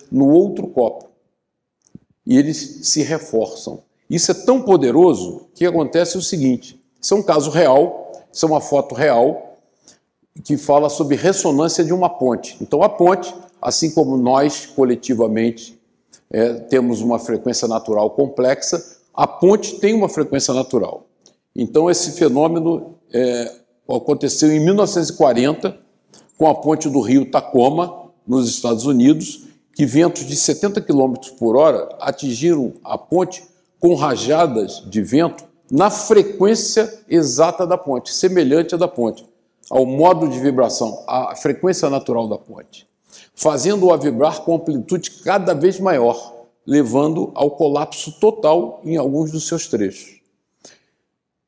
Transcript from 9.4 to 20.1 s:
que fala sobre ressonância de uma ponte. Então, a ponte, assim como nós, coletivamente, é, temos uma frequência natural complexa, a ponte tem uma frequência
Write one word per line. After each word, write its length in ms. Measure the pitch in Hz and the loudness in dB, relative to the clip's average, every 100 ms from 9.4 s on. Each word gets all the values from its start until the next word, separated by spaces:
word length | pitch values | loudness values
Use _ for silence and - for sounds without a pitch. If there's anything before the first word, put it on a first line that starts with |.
| - - _ _ _ _ _ _ _ - | -10 -20 _ _ _ _ _ _ _ -14
que 120 | - 143 | -6 -4
fala 320 | - 143 147 | 2 2 2
sobre 280 | - 147 131 | 0 -2 0
ressonância 680 | 170 190 170 139 160 - | 0 0 0 0 0 0
de 80 | 160 | 0
uma 160 | 185 180 | 0 0
ponte. 480 | - 127 117 - - | 0 -2 -2 -6 -14
Então, 220 | 110 147 | -4 2
a 60 | 202 | 2
ponte, 460 | - 175 185 - - - _ | 4 2 2 -2 -16 -20 _
assim 300 | 123 - 165 | -6 -2 -2
como 260 | 160 135 131 | 0 0 0
nós, 500 | 123 135 147 147 - | 2 2 0 -2 -6
coletivamente, 1120 | - 127 117 - 117 113 110 117 117 - - _ _ _ _ - | 0 2 0 -2 0 0 0 -2 -4 -12 -20 _ _ _ _ -8
é, 240 | 110 117 | -2 -2
temos 460 | 117 - 131 120 110 | -2 0 0 2 -2
uma 180 | 117 117 | -2 -2
frequência 480 | - 110 127 117 113 | -4 -4 -4 -4 -2
natural 440 | 113 113 107 107 | -4 -2 0 0
complexa, 880 | - 139 - 127 139 - 170 - - _ | 0 -2 0 0 0 -4 -6 -8 -20 _
a 140 | - 143 | -4 -4
ponte 540 | - 180 214 - - | 2 2 4 0 -2
tem 120 | 202 | 0
uma 160 | 226 | 0
frequência 460 | 190 | -2